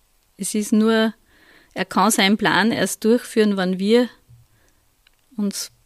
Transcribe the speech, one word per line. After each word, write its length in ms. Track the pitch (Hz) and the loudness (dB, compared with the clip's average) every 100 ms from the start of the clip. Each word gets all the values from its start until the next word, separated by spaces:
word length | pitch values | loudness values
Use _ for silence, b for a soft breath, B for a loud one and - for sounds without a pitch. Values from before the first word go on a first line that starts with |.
| _ _ _ - | _ _ _ -12
Es 180 | 202 | -8
ist 180 | 214 208 | -6 -2
nur, 420 | 214 220 226 220 - b b b b b | 0 2 2 0 -4 b b b b b
er 120 | - 185 | -10 -6
kann 240 | - 196 | 0 2
seinen 260 | 226 196 208 | 2 2 2
Plan 340 | 190 165 214 | 2 2 2
erst 340 | - 190 - | 0 -4 -2
durchführen, 520 | 220 240 - - 214 196 | 0 0 0 -2 0 0
wenn 220 | 180 185 | -2 -2
wir 300 | 196 233 247 - _ - _ _ _ _ _ _ _ _ _ 240 | 2 2 2 -4 _ -20 _ _ _ _ _ _ _ _ _ -6
uns 340 | 202 - - _ | -4 -4 -10 _